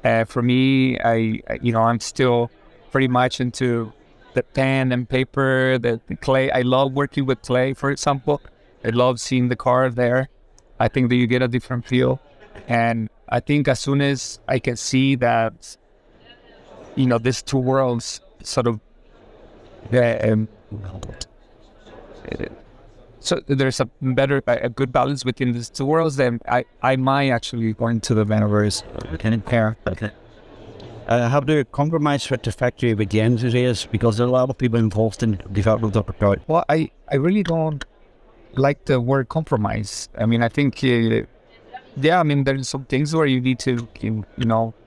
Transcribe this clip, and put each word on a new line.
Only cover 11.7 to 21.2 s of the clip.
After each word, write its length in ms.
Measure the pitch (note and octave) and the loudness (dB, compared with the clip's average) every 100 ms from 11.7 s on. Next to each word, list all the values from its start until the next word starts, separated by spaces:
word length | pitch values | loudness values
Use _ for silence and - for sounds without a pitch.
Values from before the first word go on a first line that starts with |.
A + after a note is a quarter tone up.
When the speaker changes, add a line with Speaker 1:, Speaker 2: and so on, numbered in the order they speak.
| B2 - | -8 0
Speaker 1:
feel. 340 | B2+ B2+ C3 - - - - - | 2 4 0 -6 -20 -20 -20 -2
And 400 | A#2+ A#2 A2+ A2 _ - | 0 2 0 -4 _ -4
I 120 | A#2 | -4
think 280 | - D3 C#3+ | 0 0 2
as 120 | C3 | 0
soon 200 | - C#3 | 0 0
as 380 | C#3+ C3+ - - - | 2 0 -6 -12 -4
I 120 | C3+ | -2
can 180 | - A#2 | -2 -6
see 400 | - C3 C3+ C3+ | -2 2 2 2
that, 600 | A#2+ A#2 A2+ - - - _ _ _ _ - - - - - - - | 2 2 0 -6 -20 -20 _ _ _ _ -20 -20 -20 -20 -20 -20 -14
you 120 | - C3 | -2 2
know, 120 | A#2 | 2
these 240 | A#2 B2 | 0 -4
two 160 | - C3+ | -2 -2
worlds 640 | B2+ C3+ C3 A#2+ - - - _ | 2 2 2 -2 -6 -14 -16 _
sort 240 | - - A#2+ | -6 -2 0
of, 140 | A2 _ _ _ - - - - - - - - | -2 _ _ _ -20 -20 -20 -20 -20 -20 -20 -2
uh, 260 | A#2+ A#2+ A#2 | 2 2 2
um, 260 | A2 G#2+ G#2+ - - G#2 F#2+ F#2+ - - | 0 0 -2 -8 -16 -14 -12 -14 -14 -14